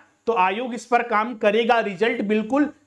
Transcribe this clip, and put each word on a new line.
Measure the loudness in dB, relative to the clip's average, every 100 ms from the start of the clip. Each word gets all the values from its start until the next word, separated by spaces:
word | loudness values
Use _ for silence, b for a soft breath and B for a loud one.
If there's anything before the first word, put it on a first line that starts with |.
| -10 _ -4
तो |
आयोग | 0 2 0 -6
इस | -8 0
पर | 0
काम | 2 -2 -2 0
करेगा, | 0 2 2 2
रिजल्ट | 0 -2 -2 -2
बिल्कुल | 0 0 0 0 0 -4